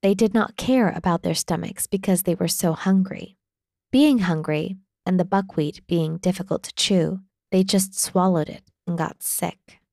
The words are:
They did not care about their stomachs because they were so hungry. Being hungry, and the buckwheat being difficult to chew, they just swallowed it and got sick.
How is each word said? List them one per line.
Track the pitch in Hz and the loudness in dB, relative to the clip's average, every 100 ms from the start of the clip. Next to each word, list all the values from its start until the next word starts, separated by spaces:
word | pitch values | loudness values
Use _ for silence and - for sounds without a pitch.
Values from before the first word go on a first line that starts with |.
They | 196 196 | 2 2
did | 226 | 2
not | 220 208 - | 2 -2 -4
care | - 262 208 | 0 2 2
about | - 180 170 | 0 -2 0
their | 175 160 | 0 -4
stomachs | - 170 170 185 - | -2 -4 -6 -8 -6
because | 196 196 185 | -4 0 0
they | - | 0
were | 165 170 | -2 -2
so | - 180 | 0 -2
hungry. | 156 - 190 190 - - _ _ _ _ _ _ | 0 2 2 2 -4 -16 _ _ _ _ _ _
Being | 254 302 254 | 4 6 4
hungry, | 180 160 156 151 170 190 _ _ - | 2 0 0 -2 -2 -8 _ _ -2
and | 185 | 0
the | 175 | 2
buckwheat | 196 196 - 147 - _ | 0 0 -2 -4 -4 _
being | 170 160 165 | -2 0 -2
difficult | 185 185 190 - | -2 -2 -2 -6
to | - | -6
chew, | - - 190 156 185 - _ _ | -6 0 2 2 -2 -10 _ _
they | 185 | 0
just | 190 196 190 - | 2 2 0 -4
swallowed | - 196 185 175 147 | -2 2 2 2 -2
it | - _ _ - | -8 _ _ -8
and | 170 | -4
got | 160 - | -4 -6
sick. | - - 175 - _ - _ | -8 -6 -6 -8 _ -20 _